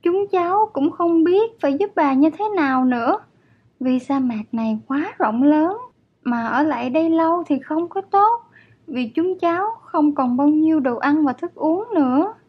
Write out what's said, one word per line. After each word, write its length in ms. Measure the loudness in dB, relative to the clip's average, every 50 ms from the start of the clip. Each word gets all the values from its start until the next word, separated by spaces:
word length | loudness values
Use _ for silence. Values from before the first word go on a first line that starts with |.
| _
Chúng 240 | 0 0 0 -2 0
cháu 400 | -2 -2 -2 0 0 0 0 0 -2
cũng 180 | -2 -2 -2
không 340 | -2 0 -2 2 2 2 2
biết 360 | 4 4 2 2 0 -2 _
phải 140 | -2 -2 0
giúp 160 | 0 -2 -2 0
bà 180 | 0 0 2 4
như 180 | 4 4 2
thế 140 | 2 0 -4 -2 0
nào 280 | 0 0 0 2 2 2
nữa, 340 | 2 0 0 0 -2 -2 -2 -4 _ _ _ _ _ _ _ _ _ _ _
vì 180 | -2 -2 -2 -2
sa 200 | -2 -2 -2 0
mạc 240 | 0 -2 -2 -4 -8 -6 -6
này 260 | -4 -2 -2 -4 -4 -4
quá 280 | _ -4 -4 -4 -6 -4 -2
rộng 240 | -2 -2 0 2 2
lớn, 340 | 2 4 2 2 0 -2 -6 -10 -16 _ _ _ _ _ _ _
mà 240 | -6 -6 -4 -4
ở 160 | -4 -2 0 0
lại 280 | 0 -2 -4 -4 -2
đây 200 | 0 0 0 2
lâu 320 | 2 2 2 2 0 -2 0
thì 120 | -2 -4 -4
không 300 | -2 -4 -4 -4 -4 -4
có 120 | -6 -8
tốt, 420 | -8 -2 2 2 4 4 2 0 -4 _ _ -20 _ _ _ _ _
vì 220 | -10 -6 -6 -6 -4 -2
chúng 240 | -2 -2 -2 -2 -2
cháu 260 | -2 -2 -2 0 -2 -4 -6 -8 -14
không 320 | -6 -2 0 2 2 2
còn 220 | 0 -2 0 0
bao 120 | 2 2 2
nhiêu 320 | 4 4 2 2 2 2
đồ 160 | 0 -2 -4
ăn 280 | -2 0 0 2 2 2
và 80 | 0 -2
thức 220 | -4 -8 -12 _
uống 300 | -4 -2 -2 -2 -2 -4 -4 0
nữa. 400 | 0 0 2 2 0 0 -2 -6 _ _